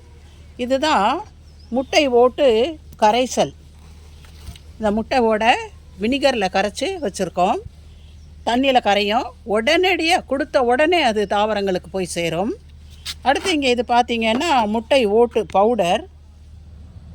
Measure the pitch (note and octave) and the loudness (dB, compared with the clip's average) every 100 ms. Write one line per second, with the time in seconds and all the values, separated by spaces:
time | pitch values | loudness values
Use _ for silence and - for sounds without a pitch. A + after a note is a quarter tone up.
0 | - - - - - - B3 C4 D4+ B3 | -14 -20 -20 -20 -20 -10 -2 0 2 2
1 | G#3 D#4+ G#4+ - - - - A#3 C4 F#4+ | 2 0 -6 -18 -20 -20 -6 -6 -4 -2
2 | C#4+ A#3+ B3 B3 C#4+ A3 C#4+ D#4 - - | 0 2 2 2 0 2 -2 -6 -16 0
3 | G#3+ A3+ B3+ - D3+ - - - - - | 0 2 -2 -2 -4 -6 -20 -20 -20 -20
4 | - - - - - - - - G#3+ G#3+ | -20 -20 -20 -20 -20 -20 -20 -4 -2 -2
5 | A3 C4+ A3+ G#3+ A3+ G#4 A4 - - - | 0 0 2 2 2 0 -2 -16 -20 -6
6 | G#3+ C4+ C4+ A#3+ F#3 F#3+ G3+ - - - | -4 0 0 0 -2 0 -2 -4 -6 -6
7 | G3+ F3 F3 F3+ F3+ E4+ - - - - | -8 -6 -6 -2 0 -2 -8 -20 -20 -20
8 | - - - - - A#3+ C4+ B3+ A3 G3+ | -20 -20 -20 -10 -4 0 2 2 2 0
9 | G#3 A3+ - - A#3 G#3 A#3 E4 F#4 F4 | 0 -2 -4 -10 -4 -2 2 2 2 0
10 | D#4+ F4+ - C4+ D4+ D4 A#3+ B3+ D#4 F4 | 0 0 0 -4 0 0 2 2 2 2
11 | C4 G#3+ G3+ G#3 G#3+ G#3 G3 F3+ E3+ F#3+ | 2 0 0 0 0 0 -2 -4 -4 -6
12 | F3 - E3+ D#3+ G#3+ G#4+ - - - - | -6 -4 -2 -2 -4 -6 -14 -20 -20 -16
13 | - - B3+ C#4+ G4 D#4 C4+ B3 A#3 A#3+ | -16 -4 -2 0 0 0 0 0 2 0
14 | A#3+ A#3 A3+ A3+ E4+ C4+ G#3 A3 A3+ C#4 | 2 0 0 0 2 2 2 -2 0 2
15 | G#3+ G#3+ A#3+ A3+ F3+ G3 G#3+ A#3+ F3 G#3+ | 4 2 2 0 0 2 2 2 0 0
16 | F#4 - - - - - - - - - | -4 -18 -20 -20 -20 -20 -20 -20 -20 -20
17 | - | -20